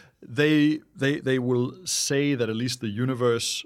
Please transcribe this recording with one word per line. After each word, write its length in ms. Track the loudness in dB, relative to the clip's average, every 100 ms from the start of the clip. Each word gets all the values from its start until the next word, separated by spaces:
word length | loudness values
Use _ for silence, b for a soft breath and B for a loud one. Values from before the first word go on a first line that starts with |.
| B B
they, 580 | -8 0 4 6 4 2 -6
they, 240 | -2 -2 0
they 200 | 0 0
will 340 | 0 0 -2 -6
say 500 | -6 -4 -2 0 0 0
that 120 | -2
at 60 |
least 260 | -2 -4 -4
the 80 | -6
universe 760 | -2 -2 0 2 2 -2 -8